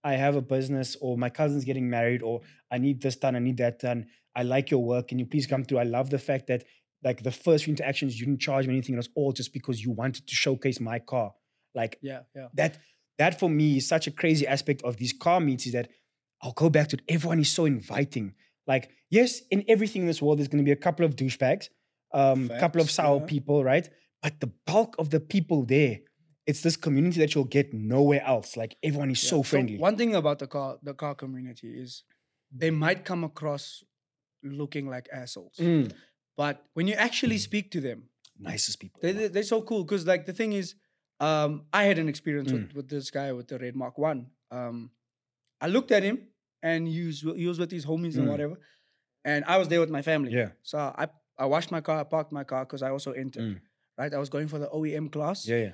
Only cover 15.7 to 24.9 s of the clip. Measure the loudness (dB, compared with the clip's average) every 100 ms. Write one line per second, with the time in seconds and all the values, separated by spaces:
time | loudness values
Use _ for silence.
15.7 | -4 -4 _ _ _ _ _ -10 2 4
16.7 | 4 2 -2 -2 -2 2 2 2 2 2
17.7 | 2 -2 -4 -2 -2 -6 -10 _ _ 0
18.7 | 0 -2 _ _ 4 4 0 -2 -2 4
19.7 | 4 4 0 0 2 2 2 2 2 4
20.7 | 4 2 2 0 2 -2 0 0 0 -4
21.7 | _ _ _ _ 4 4 4 0 0 0
22.7 | 2 2 2 4 4 2 -4 2 2 4
23.7 | 2 2 _ _ _ -8 -4 -8 -8 0
24.7 | 2 2